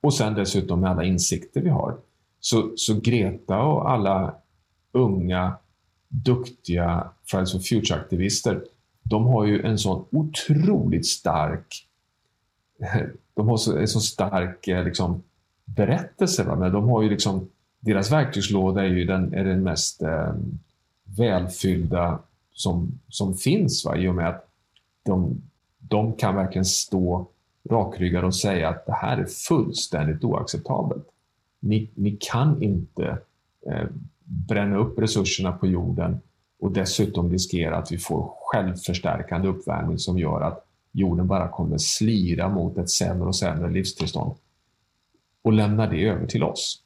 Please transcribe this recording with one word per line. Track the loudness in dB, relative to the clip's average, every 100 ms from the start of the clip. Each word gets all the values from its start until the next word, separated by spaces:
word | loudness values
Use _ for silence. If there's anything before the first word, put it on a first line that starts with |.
Och | 2
sen | 2 2
dessutom | 0 0 0 0 2
med | 2
alla | 2
insikter | 2 2 0 -2 -4 -2
vi | 2
har. | 2 0 -6 _ _ _ _
Så, | 0 0 0 -4
så | -2 0
Greta | 2 2 2 -2 -2 0
och | 2 2 2
alla | 2 2 2 0 -4 _ _ _ _ _
unga, | 2 2 2 0 0 0 -4 _ _ _ _ _
duktiga | -2 2 2 0 -14 -4 0 2 0 -4 -14 -4
Fridays | -2 0
for | -2
Future-aktivister, | 0 0 0 -4 -2 -2 0 0 0 -2 -6 _ _ _
de | -2 2 4
har | 4
ju | 4 2
en | 2 0
sån | 0 -2 -2
otroligt | -2 0 -4 0 2 4 2 2 0 0
stark, | -2 0 0 0 -2 -10 -18 _ _ _ _ _ _ _ _ _ _
<laughs> | -4 -2 -2 -10 _
de | -2 2
har | 2
så, | 2 0
en | 2
så | 0
stark, | -2 -2 -2 0 -2 -4 -2
eh, | 0
liksom, | 0 -2 -2 -2 -6 _ _ _
berättelse, | -8 0 2 2 -2 -2 0 2
va? | 0 2
Men | 2
de | 2 4
har | 4
ju | 4
liksom, | 2 0 -2 -6 _ _ _
deras | 0 2 4
verktygslåda | 2 2 0 0 2 2 2
är | 2
ju | 2
den, | 2 0 0
är | 0
den | 0 0
mest, | 0 0 -4 -4
eh, | -4 -2 -2 -4 -6 -10 _ _ _ _
välfyllda | -14 0 2 2 -2 -2 0 2 2 0 0 -2 -8 _ _
som, | -6 -2 -2 -2 -6 _
som | -6 -4
finns, | -2 2 2 2 0
va? | -2 0
I | 0
och |
med | 2 0
att | -4 -12 _ _ _ _ _ -2
de, | 0 0 -2 -10 _ _ _
de | -2 0 0
kan | 0 0 0
verkligen | 0 0
stå | 0 -2 -2 0 0 -2 -6 _ _ _ -2
rakryggade | 0 0 -2 0 2 0
och | 0
säga | 0 0 -2
att | -4 -4
det |
här | -4 -2 -2
är | -4
fullständigt | -8 0 0 2 -4 -4 -2 -2 -2
oacceptabelt. | -2 -2 -2 -6 -4 -2 -2 -6 -10 _ _ _ _ _
Ni, | 0 0 -2
ni | -2 -2 -2
kan | -2 2 2 2
inte, | 2 0 -4 -4 -4 -4 -8 _ _ _ -8
eh, | -6 -4 -8 -16 _
bränna | -10 -6 -2 0 2 2
upp | 0 0
resurserna | 0 2 0 0 -2
på | 0 0
jorden | 0 0 -2 -2 -4 -8 _ _ _
och | -2
dessutom | 0 -2 0 0 2 0
riskera | 0 0 -2 0 -2
att | -4
vi | -8
får | -4 -4 -4 -8
självförstärkande | -2 0 0 -4 -4 -2 -2 -4 -4 -2 0
uppvärmning | -2 -4 -4 -2 -2
som | -2 0
gör | 0 0
att | -2 -6 _ _ _
jorden | -2 0 2 2
bara | 0 -2
kommer | -2 -2 -2
slira | -2 0 2 2 2 0 0
mot | 0 -2 -4
ett | -2
sämre | -2 0 0 -2
och | 0
sämre | -2 -2 -2
livstillstånd | -2 -2 -4 -4 -2 -4 -6 _ _ _ _ _ _ _ _ _ _
och | 2
lämna | 4 4 2 2
det | 2 2
över | 0 -2
till | 0
oss. | -2 -2 -8 -8